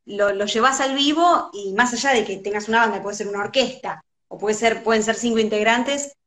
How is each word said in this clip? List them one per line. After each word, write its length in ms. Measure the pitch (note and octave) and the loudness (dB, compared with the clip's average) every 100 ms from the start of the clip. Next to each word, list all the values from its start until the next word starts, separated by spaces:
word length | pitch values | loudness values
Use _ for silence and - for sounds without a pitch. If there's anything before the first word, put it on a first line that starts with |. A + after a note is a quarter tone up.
lo, 280 | - G3+ G3+ | -12 0 0
lo 120 | G3 G#3 | 0 -2
llevas 340 | A3 B3+ C4 | 2 2 2
al 140 | C4+ | -2
vivo 560 | C4+ C#4+ D4+ F4 D#4+ - | 0 0 2 4 4 0
y 200 | G3+ G3 | -8 -6
más 200 | G3 B3 | 0 0
allá 180 | A#3+ C#4 | 0 2
de 120 | B3 | 2
que 120 | G3+ F#3+ | 0 -4
tengas 320 | G#3 G#3 G#3+ | -4 -6 0
una 120 | A3+ | 2
banda, 220 | A3+ G3 | 2 0
puede 140 | G3+ G#3 | -6 -8
ser 100 | G3+ | -6
una 120 | G3+ | -4
orquesta, 640 | G#3+ C4+ B3 - C4+ - _ _ - | -2 0 0 -2 -10 -10 _ _ -18
o 100 | F3+ | -6
puede 160 | G3+ | -4
ser, 300 | G#3+ A3+ G#3+ | 0 0 0
pueden 180 | A3 A3+ | 2 2
ser 140 | G#3+ A3 | 2 0
cinco 240 | A#3+ A3+ | 0 2
integrantes 760 | G#3+ G#3+ G#3+ A#3+ B3 C#4+ - - | 2 2 2 2 0 -4 -6 -14